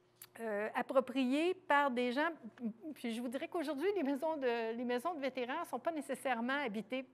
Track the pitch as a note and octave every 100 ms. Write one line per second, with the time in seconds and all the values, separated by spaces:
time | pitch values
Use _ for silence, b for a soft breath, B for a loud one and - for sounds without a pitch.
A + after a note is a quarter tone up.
0 | _ - - - A3+ G3+ G#3+ - - C4+
1 | C4 B3+ B3 C#4 E4+ F#4 - C#4+ C#4+ A#3+
2 | B3 A#3+ D#4+ D#4 A3 - A#3+ G#3 E4 C#4
3 | A#3+ A3+ B3 B3 E4 F4 C#4+ C#4 F4+ G#4
4 | C#4 C#4 D#4+ D#4+ B3+ A#3 A3+ A#3 B3 B3
5 | D#4+ F4 C4+ B3+ A#3+ D4+ E4 B3 E4 D#4+
6 | C4+ C4 C4+ A#3 A#3+ C#4+ C4+ G3+ G#3 B3+
7 | C4